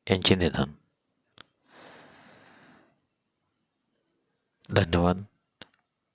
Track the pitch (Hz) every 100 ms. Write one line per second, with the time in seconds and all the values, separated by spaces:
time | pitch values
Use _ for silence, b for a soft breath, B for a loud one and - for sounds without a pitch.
0 | - 95 - 95 85 - 73 76 _ _
1 | _ _ _ _ - _ b b b b
2 | b b b b b b b b b b
3 | _ _ _ _ _ _ _ _ _ _
4 | _ _ _ _ _ _ - 101 85 87
5 | 87 90 101 _ _ _ - _ _ _
6 | _